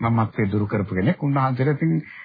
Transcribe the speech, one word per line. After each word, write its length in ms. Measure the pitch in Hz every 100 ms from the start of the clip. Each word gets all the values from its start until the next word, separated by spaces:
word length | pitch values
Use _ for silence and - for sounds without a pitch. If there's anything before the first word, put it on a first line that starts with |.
මමත්වයේ 480 | 113 117 110 - 101
දුරු 140 | 104 104
කරපු 260 | 104 98
කෙනෙක්. 240 | 92 110 180
උන්වහන්සේට 540 | 143 139 131 127 135
ඉතින් 180 | 143 165 160 - -